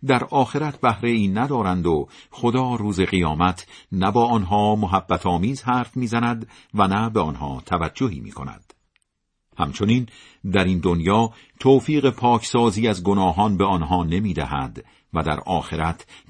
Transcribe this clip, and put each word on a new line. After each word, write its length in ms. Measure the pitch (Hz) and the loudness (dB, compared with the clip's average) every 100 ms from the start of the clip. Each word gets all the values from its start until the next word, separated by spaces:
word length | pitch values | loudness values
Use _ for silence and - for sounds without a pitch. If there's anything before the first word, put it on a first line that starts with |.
| 135 | -2
در 180 | 123 | -2
آخرت 560 | - 143 123 143 151 - | 0 0 0 -2 -6 -2
بهره 300 | 123 107 120 | -2 0 0
ای 180 | 117 101 | 0 0
ندارند 580 | 98 139 131 95 90 85 | 0 -2 0 0 0 0
و 220 | 78 - - - | 0 -2 -12 -20
خدا 440 | - 120 127 127 | -4 0 0 -2
روز 260 | 120 104 92 | -2 -2 0
قیامت 680 | 92 95 82 78 90 87 - - - | 0 2 0 2 0 0 -10 -20 -8
نه 180 | 95 95 | -2 2
با 160 | 110 120 | 2 2
آنها 500 | 117 90 104 104 107 | 2 2 2 2 2
محبت 500 | 98 95 - 90 95 | 0 0 0 -2 0
آمیز 360 | 87 101 135 | 0 -2 -4
حرف 340 | 127 123 117 131 | -2 -2 -2 -6
می‌زند 520 | 120 117 120 117 - - _ | -2 0 -2 -4 -10 -18 _
و 140 | 104 95 | 0 2
نه 220 | 101 113 | 2 0
به 100 | 110 | 0
آنها 420 | 78 67 71 65 - | -2 -4 -8 -10 -4
توجهی 540 | 87 82 - 131 76 | -4 -2 -2 -4 -4
می‌کند. 540 | 52 - 64 50 _ _ _ _ _ _ _ _ _ - | -12 -14 -14 -16 _ _ _ _ _ _ _ _ _ -6
همچنین 480 | 76 - 104 123 117 - - _ 101 | -6 -2 0 0 0 -12 -20 _ -2
در 120 | 98 | 0
این 140 | 92 90 | 2 2
دنیا 540 | 90 87 82 107 113 - - _ | 0 0 2 2 0 -4 -20 _
توفیق 500 | 131 135 117 151 135 | 4 4 4 2 2
پاکسازی 800 | - 120 117 - 123 117 98 117 | 2 2 2 2 2 2 2 0
از 140 | 92 | 0
گناهان 520 | 87 101 92 85 107 92 | 0 2 2 2 0 2
به 80 | |
آنها 400 | 98 92 76 90 | 2 0 0 0
نمی‌دهد 800 | 82 90 107 78 67 71 65 55 - _ _ | 0 0 -2 -4 -4 -6 -6 -10 -20 _ _
و 80 | 85 | -4
در 180 | 78 76 | -2 -4
آخرت 640 | - 87 - 80 80 82 - - | -2 -4 -4 -4 -4 -4 -12 -20